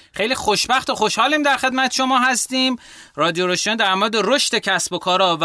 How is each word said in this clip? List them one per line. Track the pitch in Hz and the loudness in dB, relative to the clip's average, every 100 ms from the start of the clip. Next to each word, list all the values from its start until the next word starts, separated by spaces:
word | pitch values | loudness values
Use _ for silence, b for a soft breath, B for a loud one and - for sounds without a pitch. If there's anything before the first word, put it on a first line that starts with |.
| B | B
خیلی | - 220 | -6 -4
خوشبخت | 254 - 202 - 254 254 | -2 0 0 2 0 0
و | |
خوشحالیم | 262 311 - 254 302 | -2 -2 0 0 2
در | 285 254 | 0 0
خدمت | 262 262 262 | 0 0 -2
شما | - 262 262 | 0 0 2
هستیم. | 254 254 - 262 262 247 B B B | 2 0 -2 0 0 -2 B B B
رادیو | - 165 170 180 | -2 -2 0 0
رشتینو | 180 208 220 | 0 -2 0
در | 202 | 0
مورد | 185 220 220 | 2 0 0
رشد | 190 269 - 226 | 2 2 2 -2
کسب | 202 180 - | 0 -2 -2
و | 175 | -4
کارا | 185 185 190 | 0 2 4
و | 160 | 2